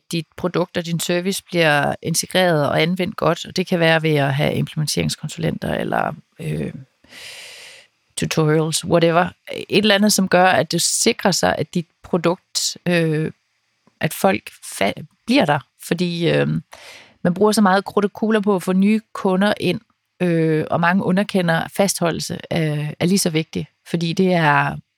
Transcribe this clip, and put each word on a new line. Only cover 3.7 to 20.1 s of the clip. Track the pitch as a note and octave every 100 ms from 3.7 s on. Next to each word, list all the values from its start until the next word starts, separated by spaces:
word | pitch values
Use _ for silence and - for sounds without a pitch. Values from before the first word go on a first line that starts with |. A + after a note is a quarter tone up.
| F3
være | E3 D#3+
ved | D#3+ D3
at | C#3
have | C#3 D3
implementeringskonsulenter | - D3 D#3 D3 - D#3 - D#3 - D#3+ - -
eller, | - - A1 G1+ D#3+ - -
øh, | - D#3 C#3 - C3 _ _ - - - - - - - _ _ _ -
tutorials, | D#3+ - D#3 D#3 D#3+ - E3+
whatever. | E3 E3+ E3 F3 - -
Et | - - D#3+
eller | G#3 G3
andet, | G#3
som | G3 F#3+
gør, | F3+ F#3
at | F3 E3
du | E3+
sikrer | - - - - G3+
sig, | E3+ F3+ -
at | D3
dit | F3+ D#3+ _
produkt, | - F3+ E3 F3+ _ - - - F3+
øh, | F3 D#3+ D3+ D#3+ - _ _ _ _ _ -
at | D#3
folk | - F#3+ - -
fa-, | - - - G2 - D3+ _ -
bliver | C4+ E3+
der, | D3 - _
fordi, | - F3 F3+ E3+ E3
øh, | D3 C#3+ D#3+ - - - - - _
man | F3+
bruger | F3 G#3+
så | G#3+
meget | G3 F#3+ -
krudt | G#3 G3+
og |
kugler | - G#3+ A3
på | G#3 F#3+
at |
få | F#3
nye | F#3 G3 G#3+ -
kunder | - G3 F#3 G#3 -
ind, | F3+ G3 - _ _